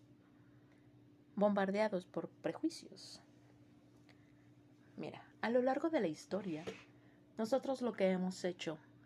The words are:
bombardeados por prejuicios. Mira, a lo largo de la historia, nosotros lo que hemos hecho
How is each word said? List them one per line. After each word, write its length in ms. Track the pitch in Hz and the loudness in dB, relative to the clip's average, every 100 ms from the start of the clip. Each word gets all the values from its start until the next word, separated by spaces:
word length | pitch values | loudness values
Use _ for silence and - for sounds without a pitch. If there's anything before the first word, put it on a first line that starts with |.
| - - - - - - - - - - - - - - | -20 -20 -20 -20 -20 -20 -20 -20 -20 -20 -20 -20 -10 2
bombardeados 680 | 208 202 190 202 214 185 | 4 4 2 2 2 0
por 240 | - - 165 | -4 -6 -6
prejuicios. 920 | - 156 - 320 - - 196 - - - - - - - - - - - - - - - - - - - - | -6 -6 -2 -4 -4 -12 -16 -18 -18 -20 -20 -20 -20 -20 -20 -20 -20 -20 -20 -20 -20 -20 -20 -20 -20 -18 -12
Mira, 280 | 151 - - - | -10 -12 -18 -4
a 80 | 214 | 0
lo 120 | 247 | 4
largo 260 | 254 269 330 | 4 2 2
de 120 | 320 | 2
la 80 | 180 | 2
historia, 560 | 151 - 190 202 151 151 - - - - - - - | -2 -4 -4 -4 -6 -6 -10 -14 -20 -20 -20 -12 -6
nosotros 420 | 220 262 262 254 | 0 0 0 -2
lo 140 | 240 | -2
que 160 | 196 190 | 2 4
hemos 340 | 185 185 185 | 4 0 -2
hecho 340 | 180 170 - 156 - - | -4 -2 -6 -6 -10 -20